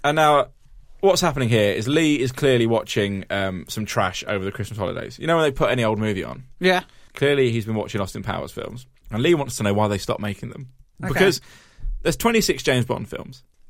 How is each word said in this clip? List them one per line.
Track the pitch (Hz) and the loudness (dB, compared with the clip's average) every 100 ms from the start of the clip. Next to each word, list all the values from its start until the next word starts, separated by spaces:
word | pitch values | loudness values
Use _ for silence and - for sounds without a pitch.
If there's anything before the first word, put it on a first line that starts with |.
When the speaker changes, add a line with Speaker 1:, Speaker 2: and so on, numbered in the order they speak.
Speaker 1:
And | 147 | 2
now, | 156 151 147 - - - - - - | 4 4 4 2 -8 -20 -20 -20 0
what's | 196 175 | 2 4
happening | 175 139 120 | 2 0 2
here | 113 101 | 4 4
is | 90 113 | 2 0
Lee | 151 156 147 | 2 2 2
is | 131 | -2
clearly | 131 143 123 113 | 0 2 4 4
watching, | 113 - - 101 98 - | 0 0 -2 -2 -4 -4
um, | 98 95 92 - | -2 -2 -4 -8
some | - | -8
trash | 104 - 95 - - | -2 0 0 -2 -6
over | 101 | -4
the | 95 | -4
Christmas | - 101 107 | -6 -8 -4
holidays. | 95 87 - - | -4 -4 -10 -6
You | 160 | 0
know | 165 | 2
when | |
they | 143 | 2
put | 131 127 | 2 0
any | 123 | 2
old | 113 107 | 0 0
movie | 110 95 | -2 -2
on? | 62 65 - - | -6 -12 -16 -2
Speaker 2:
Yeah. | 180 180 - - - | 2 2 -2 -20 -20
Speaker 1:
Clearly | - 143 143 127 | 0 2 4 2
he's | 113 | 0
been | 107 | -2
watching | 110 - 104 | -4 -2 -4
Austin | 92 110 | -4 -6
Powers | 101 92 71 | -6 -6 -6
films. | - - 123 - _ - | -10 -10 -12 -18 _ -8
And | 107 | 0
Lee | 151 | 2
wants | 165 131 - | 2 0 -2
to | |
know | 104 | 0
why | 101 107 | 2 2
they | 101 | 0
stopped | - - | -2 -4
making | 104 98 - | -4 -8 -12
them. | - 131 _ - - | -14 -16 _ -20 -10
Speaker 2:
Okay. | - | -4
Speaker 1:
Because | 180 190 147 - - - - - - | 2 2 2 -8 -20 -20 -8 -6 -2
there's | 165 - | -2 0
twenty-six | 226 226 - 143 | 2 2 2 0
James | - 127 | 0 0
Bond | 117 - 110 | 0 -4 -6
films. | - - 127 _ _ | -12 -12 -18 _ _